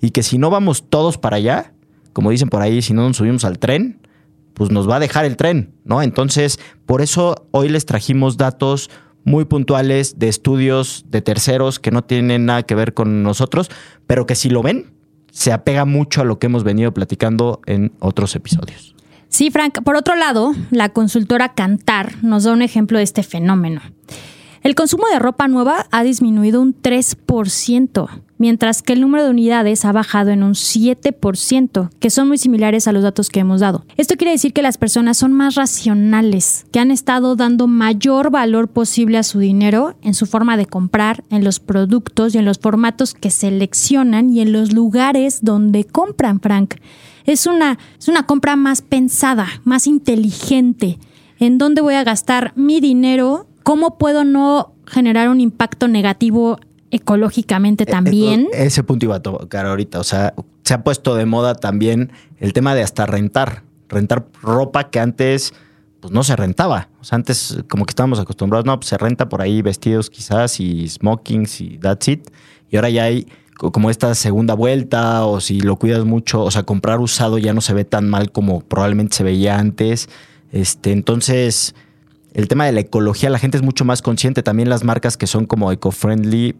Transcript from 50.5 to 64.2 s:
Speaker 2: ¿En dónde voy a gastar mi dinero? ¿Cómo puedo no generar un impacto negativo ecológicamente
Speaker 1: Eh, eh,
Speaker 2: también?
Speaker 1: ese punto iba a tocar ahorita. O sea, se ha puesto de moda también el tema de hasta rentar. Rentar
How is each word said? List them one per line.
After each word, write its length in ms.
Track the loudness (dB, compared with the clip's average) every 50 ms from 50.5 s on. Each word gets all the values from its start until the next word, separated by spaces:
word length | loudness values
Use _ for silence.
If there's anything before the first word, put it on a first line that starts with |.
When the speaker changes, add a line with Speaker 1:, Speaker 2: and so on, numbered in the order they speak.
| 2 2 4 2 2 0 -2 -4 -4 -6 -10 _ _ _ _ _ _ _
Speaker 2:
¿En 220 | 2 2 4 4
dónde 220 | 4 2 2 2
voy 120 | 2 2 2
a 100 | 2 0
gastar 480 | 0 -2 -4 -2 -2 -2 -2 -2 -4 -2
mi 240 | 0 2 2 2 2
dinero? 640 | 2 2 2 4 4 2 2 2 2 0 0 -2 -6 _ -20 _ _
¿Cómo 340 | 0 2 2 2 0 0 0
puedo 260 | 0 0 2 2 2
no 520 | 2 2 2 2 2 2 0 -2 -4 -10 _ _
generar 420 | -4 0 2 2 4 4 2 2 2
un 120 | 2 2
impacto 460 | 2 0 0 -2 -4 -4 -2 -2 0 2
negativo 720 | 2 2 2 0 0 0 0 0 2 2 0 0 -2 -4 -8 _ _ _ _ _
ecológicamente 920 | -6 -6 -2 0 0 2 2 0 -2 -4 -2 -2 0 2 2 2 2 2 2
Speaker 1:
Eh, 40 | 0
eh, 20 |
Speaker 2:
también? 560 | 2 2 2 2 4 4 2 4 2 2 2 0 0
Speaker 1:
ese 300 | 0 0 2 2 0 0
punto 240 | 0 0 0 0 -2
iba 80 | -2
a 60 | -4 -4
tocar 420 | -6 -8 -8 -10 -10 -8 -6 -4
ahorita. 340 | -4 -2 -4 -4 -6 -6 -8
O 40 | -6
sea, 320 | -2 -2 0 0 -2 -2 -6 -16 _ _ _ _
se 120 | -2 -2
ha 80 | 0 0
puesto 320 | -2 -2 -2 -2 -2 0
de 100 | 0 0
moda 300 | 0 0 0 0 0 -2
también 560 | -2 -4 -4 -2 0 0 0 0 0 -2 -4 -8 -18 -20 _ -16 _
el 160 | -6 -2 0
tema 220 | 0 0 2 2
de 80 | 0 0
hasta 240 | -2 -2 -2 -2 -2
rentar. 560 | 0 -2 -2 0 0 -2 -2 -2 -4 -10 -16 _ _ _ _ _
Rentar 380 | -4 -2 0 0 -2 -2